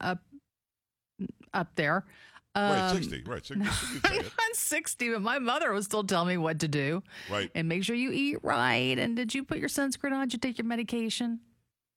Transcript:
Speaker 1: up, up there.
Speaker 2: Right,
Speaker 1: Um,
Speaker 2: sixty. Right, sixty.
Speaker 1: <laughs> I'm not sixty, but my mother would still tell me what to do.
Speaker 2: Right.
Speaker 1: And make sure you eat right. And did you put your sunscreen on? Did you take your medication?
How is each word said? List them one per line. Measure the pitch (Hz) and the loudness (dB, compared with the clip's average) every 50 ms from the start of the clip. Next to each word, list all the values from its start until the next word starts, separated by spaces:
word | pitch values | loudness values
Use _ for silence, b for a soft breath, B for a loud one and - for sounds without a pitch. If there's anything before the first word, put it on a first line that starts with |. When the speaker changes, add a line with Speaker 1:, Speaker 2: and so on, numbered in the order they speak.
Speaker 1:
up, | - 180 180 175 - _ 285 285 - _ _ _ _ _ _ _ _ _ _ _ _ _ _ - 196 - - _ - - | -4 -4 -4 -4 -8 _ -20 -20 -20 _ _ _ _ _ _ _ _ _ _ _ _ _ _ -10 -10 -10 -10 _ -18 -6
up | - 196 170 - - | -4 -4 -4 -2 0
there. | - 156 143 165 196 - B B B B B B B B _ _ | 0 2 2 2 2 0 B B B B B B B B _ _
Speaker 2:
Right, | 202 202 202 196 190 185 185 | 2 4 4 4 4 4 4
Speaker 1:
Um, | 180 | 2
Speaker 2:
sixty. | 175 151 - - 131 - | 2 0 -2 -6 -8 -6
Right, | - 120 - - | -6 -8 -8 -8
sixty. | - 139 202 202 208 - - - - 254 - | -4 -2 0 0 0 0 -2 -2 -4 -2 2
Speaker 1:
<laughs> | - | 2
I'm | 392 381 453 | 2 2 2
not | - 392 - - 453 453 453 | -2 -2 -2 0 0 0 0
sixty, | - - - 302 311 320 - - - 240 233 | -2 -2 0 0 -2 -2 -4 -4 -2 -2 -2
but | 226 214 | 0 0
my | 190 226 247 277 | 0 0 0 0
mother | 254 233 262 302 330 262 | 0 0 0 2 2 0
would | 202 202 202 | 0 0 -2
still | - - 214 208 | 0 -2 -2 0
tell | 190 196 170 170 | 2 2 2 2
me | 180 180 175 | 2 2 2
what | 160 160 160 156 | 2 0 0 0
to | 165 156 | -2 0
do. | 143 147 139 139 165 190 - B B B B B | 0 0 2 2 0 -2 -4 B B B B B
Speaker 2:
Right. | 101 104 98 - - | -2 -2 -2 -2 -2
Speaker 1:
And | 165 160 165 | -2 0 0
make | 165 185 190 | 0 0 0
sure | 220 233 | 0 0
you | 240 247 262 | 0 0 0
eat | - 269 277 285 302 - | 0 0 0 0 0 -2
right. | - - - 262 - - 233 226 127 - 262 254 | 0 0 2 4 4 4 4 4 4 2 2 2
And | - 240 233 | 2 0 0
did | 233 247 220 - | 0 -2 -2 -2
you | 277 269 | -4 -4
put | - 311 302 | -4 -4 -2
your | 285 285 | -2 -2
sunscreen | - 294 277 269 254 - - 277 | 0 0 0 0 -2 -2 -2 -2
on? | 269 269 269 254 | 0 0 -2 -2
Did | |
you | 254 233 | -2 -2
take | - 262 233 - | -2 -2 -2 -2
your | 226 | -2
medication? | 233 233 233 233 - 240 233 226 220 - - 247 233 233 233 - _ _ _ _ _ _ _ _ _ _ | -2 -2 -2 -2 -2 -2 0 0 0 0 0 0 -2 -2 -4 -6 _ _ _ _ _ _ _ _ _ _